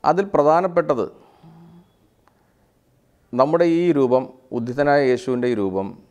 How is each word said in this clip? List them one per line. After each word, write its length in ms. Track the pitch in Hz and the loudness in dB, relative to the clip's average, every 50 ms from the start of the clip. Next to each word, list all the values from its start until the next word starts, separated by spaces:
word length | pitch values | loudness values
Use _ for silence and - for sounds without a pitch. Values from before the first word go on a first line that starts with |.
| - 147 | 0 0
അതിൽ 140 | 160 180 202 202 - | 0 0 -2 0 0
പ്രധാനപ്പെട്ടത് 680 | 170 143 151 156 170 190 185 175 202 160 - 147 117 95 - - - - _ _ _ - - - - - - 170 175 175 _ _ _ _ _ _ _ _ _ _ _ _ _ _ _ _ _ _ _ _ _ _ _ _ _ _ _ _ _ | 2 2 4 2 2 0 0 -2 -2 -2 -2 -2 -4 -4 -6 -8 -20 -20 _ _ _ -20 -20 -20 -20 -20 -20 -20 -20 _ _ _ _ _ _ _ _ _ _ _ _ _ _ _ _ _ _ _ _ _ _ _ _ _ _ _ _ _ _
നമ്മുടെ 360 | - 123 135 147 160 170 175 170 165 170 | 0 0 0 2 2 2 2 2 2 2
ഈ 40 | 175 175 160 143 | 2 2 2 2
രൂപം, 240 | 135 120 123 131 131 131 - _ _ _ - 120 | 2 2 2 0 0 -4 -16 _ _ _ -8 -6
ഉദ്ധിതനായ 440 | 117 120 123 135 147 143 143 143 139 131 | -6 -6 -4 -2 0 2 2 2 2 2
യേശുവിൻ്റെ 380 | 123 117 - 131 127 123 123 123 120 | 0 -2 -2 -4 -4 -2 -2 -2 -2
ഈ 20 | 107 98 | -2 -2
രൂപം 240 | 95 92 95 95 98 98 - - _ | -2 -2 -4 -6 -6 -12 -16 -20 _